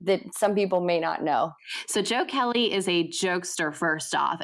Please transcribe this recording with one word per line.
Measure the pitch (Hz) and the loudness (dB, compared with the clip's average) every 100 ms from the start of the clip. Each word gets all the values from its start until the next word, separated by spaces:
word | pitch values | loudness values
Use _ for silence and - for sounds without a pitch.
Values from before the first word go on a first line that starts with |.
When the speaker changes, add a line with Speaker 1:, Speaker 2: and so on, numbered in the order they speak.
Speaker 1:
that | 175 190 - | 0 0 0
some | - 214 | 0 2
people | 202 196 185 | 2 2 2
may | 180 170 | 2 2
not | 165 160 | 0 -2
know? | 156 135 160 - - - - | 0 2 0 -4 -12 -10 -4
Speaker 2:
So | 415 | -2
Joe | - 240 | 0 0
Kelly | 359 269 247 240 233 | 0 0 0 2 2
is | 196 185 | 2 2
a | 175 170 | 2 2
jokester, | - 185 180 180 - 156 | 0 0 0 -4 -4 -4
first | 147 170 156 - | 0 -2 0 -2
off, | 143 143 160 | -2 0 -2